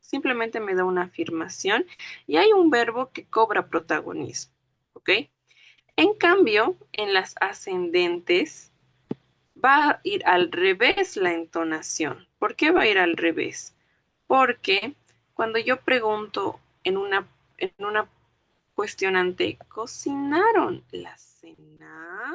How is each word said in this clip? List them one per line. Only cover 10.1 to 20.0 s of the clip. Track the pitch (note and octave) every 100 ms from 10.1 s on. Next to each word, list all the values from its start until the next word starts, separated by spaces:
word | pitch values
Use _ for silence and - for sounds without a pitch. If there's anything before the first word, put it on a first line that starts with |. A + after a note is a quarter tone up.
| G3 -
al | F3+ F3
revés | E3+ F#3+ F#3+ B3 G4+ F#4 -
la | F3+
entonación. | E3+ E3 E3+ E3 D#3+ - - D#3 - _ _
¿Por | G#3 -
qué | D4+
va | E4
a | A#3+
ir | G3
al | F3 E3
revés? | E3 D#3+ - - - _ _ _ _ _ _
Porque | C4 B3+ A#3+ - G3 A3 D4 _ _ _
cuando | - A3+ A3
yo | A3 G#3
pregunto | - B3+ A3 G#3+ G#3 G3+ G3 - _ _
en | - F#3+
una, | G3+ G3 F#3+ _ _ _
en | F#3 _
una | G#3 G#3+ A3 _ _ _ _ _ _
cuestionante, | - G#3 - F#3+ F#3 F3+ F3+ F#3 - -
¿Cocinaron | - A#3 -